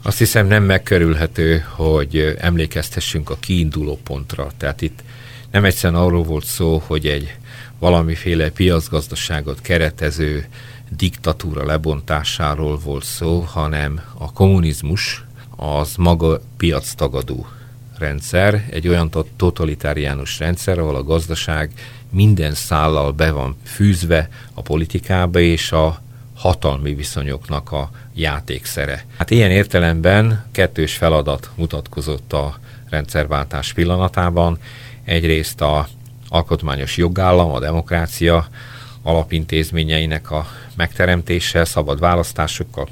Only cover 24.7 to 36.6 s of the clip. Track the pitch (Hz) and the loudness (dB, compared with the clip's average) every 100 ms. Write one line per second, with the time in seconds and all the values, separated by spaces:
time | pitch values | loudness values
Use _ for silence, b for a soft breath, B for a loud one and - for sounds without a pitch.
24.7 | 76 82 90 - 92 90 87 87 82 - | -2 0 -4 0 0 2 4 4 2 0
25.7 | 80 80 80 B B B - 92 - 76 | 2 2 0 B B B -2 0 2 0
26.7 | 69 73 73 76 - 71 67 - 73 - | 0 -2 -4 -6 -6 -6 -6 -6 -8 -6
27.7 | 73 67 B B - 80 71 - 65 - | -6 -6 B B -4 -2 -2 -6 -8 -6
28.7 | - 71 67 - B - 120 101 95 101 | -6 -4 -6 -10 B 2 4 6 6 4
29.7 | 92 85 82 85 101 113 110 - - 90 | 4 4 4 4 6 4 2 -2 0 0
30.7 | - 78 - 85 78 71 69 - - 82 | 2 -2 0 2 4 2 -2 -6 -6 -4
31.7 | 76 - - 76 71 - 76 71 71 B | -4 -8 -8 -6 -6 -4 -4 -4 -6 B
32.7 | B - 78 73 80 73 73 71 71 69 | B -8 -6 -2 -2 0 -2 -2 -6 -4
33.7 | - 85 90 92 - 87 85 85 85 B | 0 0 2 2 2 2 4 2 0 B
34.7 | B B B - 85 82 80 78 - 76 | B B B -2 0 2 2 0 -2 0
35.7 | 73 71 - - - - 82 - 82 | 2 0 -8 -20 -20 -2 -2 0 0